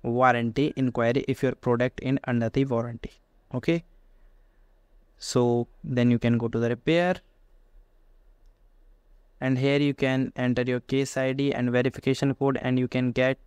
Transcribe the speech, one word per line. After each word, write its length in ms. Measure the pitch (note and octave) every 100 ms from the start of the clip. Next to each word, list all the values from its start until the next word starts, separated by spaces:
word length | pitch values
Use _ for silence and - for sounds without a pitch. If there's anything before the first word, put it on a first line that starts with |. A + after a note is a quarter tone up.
warranty 680 | A#2+ A#2+ B2+ A#2+ A#2 A2 D3 -
inquiry 480 | C3 A#2+ A#2 C3 -
if 160 | C3
your 100 | C3
product 460 | B2 - A#2+ B2+ -
in 180 | - C3+
under 260 | - A#2+ A2+
the 140 | C3+ C3+
warranty. 460 | A#2 A#2+ A#2 - - _ _ _
Okay, 320 | C3 - E3+ - - _ _ - _ _ _ _ _ _ - _ _
so 500 | - B2+ A#2+ A#2+ A#2+ -
then 280 | - B2 A#2+
you 80 | A#2+
can 180 | A#2+ A#2
go 100 | A#2
to 120 | A#2
the 100 | A#2
repair, 460 | A#2+ - E3 F3+ F3+ _ _ _ - _ - _ _ _ - _ _ - _ _ _ - _ _ - _ _
and 160 | C3 B2+
here 220 | C#3 C#3+
you 160 | C#3+ C3+
can 360 | C3+ C3 C3 -
enter 260 | B2 B2
your 200 | B2 B2
case 360 | - C3+ C3+ -
I 160 | C3
D 180 | C3 C#3
and 200 | C3+ B2
verification 640 | B2 C3 - - C3 C#3 C3
code, 240 | C#3 C3
and 160 | B2+ B2+
you 100 | B2+
can 240 | C3 B2+
get 280 | B2 B2+ C3+